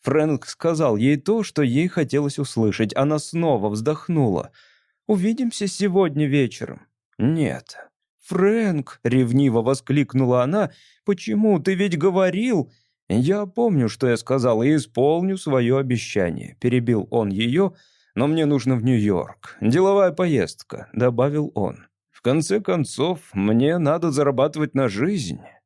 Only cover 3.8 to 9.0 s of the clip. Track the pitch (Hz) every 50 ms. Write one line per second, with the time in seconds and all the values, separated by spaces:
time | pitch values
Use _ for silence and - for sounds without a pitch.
3.8 | 113 135 156 151 - - 175 160 139 117 95 82 - - _ _ _ _ _ _
4.8 | _ _ _ _ _ - 214 196 175 214 226 226 262 233 - - 208 196 - -
5.8 | 190 202 175 196 190 170 143 143 151 143 135 147 135 117 - - - - - -
6.8 | - _ _ _ _ _ _ _ 104 123 160 165 151 110 65 - - _ - -
7.8 | - _ _ _ _ _ _ _ _ - 180 180 185 196 214 233 226 202 175 151
8.8 | 135 - - -